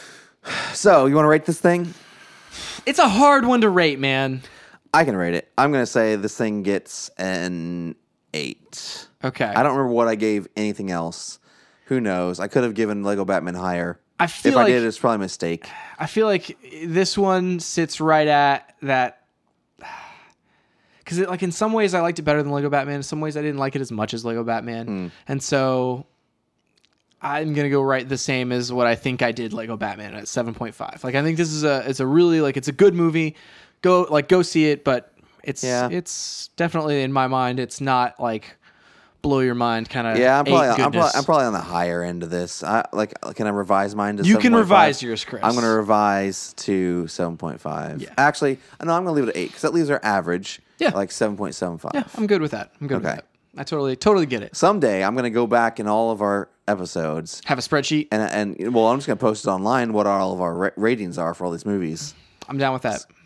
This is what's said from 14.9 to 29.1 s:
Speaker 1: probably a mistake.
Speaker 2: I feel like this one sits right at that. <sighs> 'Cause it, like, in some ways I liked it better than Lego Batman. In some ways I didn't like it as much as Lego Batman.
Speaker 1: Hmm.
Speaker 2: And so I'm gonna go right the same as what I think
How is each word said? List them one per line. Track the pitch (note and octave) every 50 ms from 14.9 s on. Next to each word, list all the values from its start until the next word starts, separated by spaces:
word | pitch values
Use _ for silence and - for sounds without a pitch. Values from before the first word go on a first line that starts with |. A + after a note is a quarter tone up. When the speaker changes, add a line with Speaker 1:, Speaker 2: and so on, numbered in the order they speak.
| G#2 -
Speaker 1:
probably | - B2+ A2+
a | G#2
mistake. | G2 F#2 - - F#2 E2+ E2+ E2+ - - - - - - - -
Speaker 2:
I | D#3+
feel | D#3+ - G#3+ A3
like | G#3+ G3+ F3 - - C#3 - - - - D#3 E3
this | E3+ D#3+ F3+ F#3+ F3 -
one | G3+ G3 F#3+ F#3 F#3 F3+ F3+ F3+ F3
sits | - - - - E3+ D#3 - -
right | D#3 D#3+ D#3 D#3 D3+
at | D3+ D3 C#3+ C#3+ C#3+ C#3 C3+ - _ _ _ -
that. | C3+ C3+ B2+ B2+ A#2+ - _ _ _ _ _ _ _ _ _ _ _ _ _
<sighs> | - - - - - - - - - _ _ _ _ _ _ _ _ _ _ _ _ _ _ _ -
'Cause | - E3+ F3
it, | F#3+ F3+
like, | F#3 E3+ F#3+
in | F3+
some | E3 - G#3+ A3 A3
ways | A3+ G#3+ F#3+ E3+
I | F3+
liked | E3 E3+ E3+ E3
it | D3+
better | D3 D3 D3+
than | C#3+ C#3+
Lego | C#3+ C#3+ C#3+ C#3+
Batman. | C#3+ C#3+ C3+ C#3+ C#3+
In | C#3+ C3+
some | - D#3+ D3+
ways | D#3 D#3 D3
I | D3+
didn't | D3 D3+ C#3+ C#3
like | C3+ C3+ -
it | C#3
as | C3+ A#2
much | A#2 G#2 G#2+ G#2+ -
as | A2+ A2+
Lego | A#2 A2+ A#2 A#2
Batman. | A#2 A2+ A2+ A2+ A#2+ A#2 A2+ A#2
Speaker 1:
Hmm. | A#2 G#2 F#2+ F#2 E2+ - - _
Speaker 2:
And | - C#3 C3+ -
so | - D3 C#3 C3+ C3 C3 B2+ B2+ B2+ B2 B2 - _ _ _ _ _ _ _ _ _ _ _ _ _ _ _ _ _ _ _ _ _ _ _
I'm | - C#3+ C#3+ D3+ D#3 D#3 D3
gonna | D3 D3 C#3+
go | C#3 C#3+
right | C3+ C3+ C3+ C3 B2
the | C3+ C3+
same | B2 - - C3+ B2+ B2+ B2
as | B2 B2 B2 B2 B2
what | B2 A#2+
I | A#2 A#2
think | - - C3